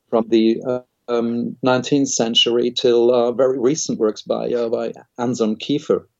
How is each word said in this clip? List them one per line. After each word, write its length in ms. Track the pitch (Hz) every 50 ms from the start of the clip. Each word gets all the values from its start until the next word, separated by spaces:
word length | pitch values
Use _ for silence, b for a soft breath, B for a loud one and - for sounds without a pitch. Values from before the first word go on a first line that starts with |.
| _ -
from 160 | 123 113 113 110
the, 340 | 117 113 110 113 113 113 123
uh, 140 | 131 127 123 127 _ _ _ _ -
um, 480 | 120 120 120 117 117 120 120 120 - -
nineteenth 460 | - 131 127 127 123 - 147 139 139 127
century 600 | - - 117 113 117 - - 120 117 120 120 123
till, 400 | 123 - - 123 117 120 120 120
uh, 200 | 127 123 117 120
very 260 | 117 110 135 127 131 139
recent 400 | 113 131 156 165 - - 226 -
works 240 | 113 107 107 -
by, 300 | - - 113 113 113 120
uh, 160 | 120 120 117 113
by 240 | 117 117 117 113 - - - _ _ -
Anselm 380 | 120 123 120 - 113 107 110
Kiefer. 480 | 110 - - 143 143 - - 98 - - _ _